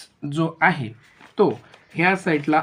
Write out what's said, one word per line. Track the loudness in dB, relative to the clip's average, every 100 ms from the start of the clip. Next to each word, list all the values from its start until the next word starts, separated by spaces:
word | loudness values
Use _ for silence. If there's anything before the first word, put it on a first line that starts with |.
| -20 _ -8
जो | -2 -4 0
आहे, | 0 0 -8 -12 _ _ -14 0
तो | 0 0 -14 -20 _
ह्या | 0 2 2
साईडला | 0 -2 0 -2